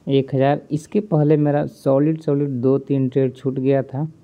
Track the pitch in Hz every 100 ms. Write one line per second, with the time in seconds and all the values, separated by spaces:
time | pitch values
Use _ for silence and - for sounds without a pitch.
0 | - 139 135 131 135 143 - 151 - 208
1 | 208 156 151 151 147 143 147 - 139 135
2 | 151 160 - 143 143 127 131 135 135 139
3 | 127 135 131 123 135 131 131 135 131 127
4 | 156 -